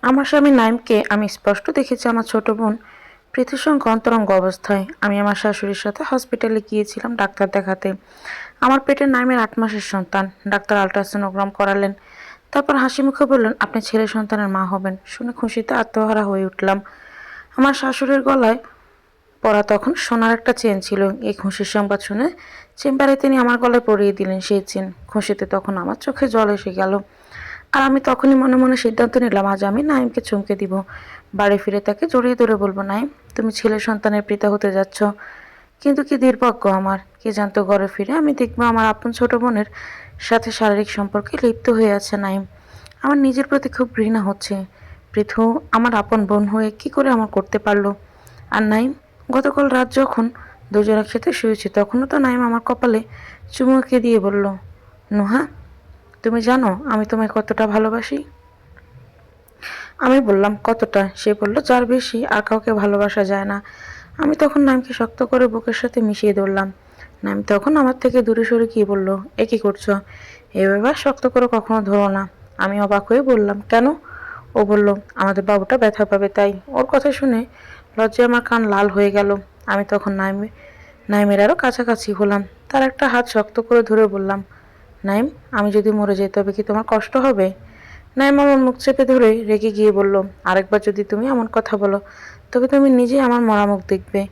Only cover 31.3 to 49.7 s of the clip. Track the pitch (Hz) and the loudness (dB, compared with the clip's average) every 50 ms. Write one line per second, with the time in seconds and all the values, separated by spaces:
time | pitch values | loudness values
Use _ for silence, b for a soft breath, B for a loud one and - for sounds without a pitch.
31.3 | - 190 208 202 202 202 202 - 196 202 202 - 208 208 - 330 - 254 240 247 | -4 0 2 2 2 2 0 -2 -4 -2 -2 -2 -4 -2 -4 0 0 0 2 2
32.3 | 247 240 240 220 220 202 196 202 190 196 196 196 196 208 247 285 - _ _ - | 2 2 2 2 2 0 0 -2 -2 -4 -6 -4 -4 -4 -4 -6 -10 _ _ -14
33.3 | - - 220 226 220 - - 226 214 214 208 - 220 214 - 220 208 208 202 - | -8 -4 -4 -4 -4 -2 -2 -2 -2 0 -2 -4 -4 -2 -2 0 0 0 -2 -4
34.3 | 208 202 214 208 202 208 - 202 190 196 196 190 - - 214 208 202 208 B B | -4 -2 0 0 0 0 -2 -2 0 -2 -2 -4 -2 -2 -2 -2 -2 -6 B B
35.3 | B B B B B B B B B _ - 285 277 277 285 277 285 262 247 254 | B B B B B B B B B _ -2 0 0 0 0 -2 -2 2 2 2
36.3 | 247 - - 240 220 233 - 202 196 190 190 190 196 190 - - _ _ - 226 | 2 2 0 0 0 0 0 0 0 0 0 -2 -4 -4 -6 -14 _ _ -8 -6
37.3 | 208 202 208 202 202 208 202 185 202 196 196 196 - - 202 196 269 330 311 294 | -4 -2 -4 -2 -2 -2 0 2 2 0 0 -2 -4 -6 -6 -2 -2 0 0 0
38.3 | 285 285 247 233 - - 240 233 226 226 220 220 214 - - 233 233 - 247 240 | 0 0 -2 -4 -2 0 0 2 2 2 2 2 0 -2 -4 -8 -4 -2 0 0
39.3 | - 240 233 247 233 208 208 208 B B B B B B B B B B - - | 0 0 0 0 0 0 -2 -4 B B B B B B B B B B -4 0
40.3 | 226 226 233 233 214 - 220 214 208 202 208 - - - 202 196 - 208 202 - | 0 0 0 -2 -4 0 0 2 2 2 0 -4 -4 -6 -6 -4 -4 -6 -6 -4
41.3 | - 302 - 240 226 233 - - 233 220 226 214 202 202 202 - - 202 196 196 | -6 0 0 0 0 0 0 0 2 4 4 2 2 0 -2 -4 -6 -4 -4 -4
42.3 | 190 196 196 - B B B B B B B B B B - 269 294 285 277 269 | -4 -4 -6 -8 B B B B B B B B B B -2 0 2 2 2 2
43.3 | 254 254 277 - - 277 277 254 - - 254 240 - - 220 214 226 226 202 190 | 2 0 -2 0 0 -2 -2 -2 -4 -4 -4 -4 -2 -2 -2 0 0 0 -2 -2
44.3 | 196 196 - - 202 196 190 - b b b b b b b _ - 214 208 208 | -4 -6 -6 -8 -8 -8 -8 -12 b b b b b b b _ -4 -4 -2 -2
45.3 | - - 226 226 233 - - - - 226 233 240 233 214 202 - - 220 208 185 | 0 0 0 0 0 -2 -4 -2 0 2 2 2 0 0 0 0 0 0 2 2
46.3 | 208 208 208 202 202 220 220 214 214 214 - 294 - - 277 269 254 226 220 214 | 0 0 0 0 0 -2 -2 -2 -4 -6 -12 -6 -2 0 2 2 2 0 0 -2
47.3 | - 196 190 - - 214 - 214 208 202 202 202 202 196 b b b b b b | -2 -4 -4 -2 -4 -4 0 0 0 2 0 -2 -4 -6 b b b b b b
48.3 | b b b b - 208 220 214 214 220 233 262 294 - _ _ _ _ - - | b b b b -2 0 0 2 2 0 0 -2 -4 -8 _ _ _ _ -10 -2
49.3 | 247 262 269 285 - - 285 277 | -2 0 0 0 0 2 0 2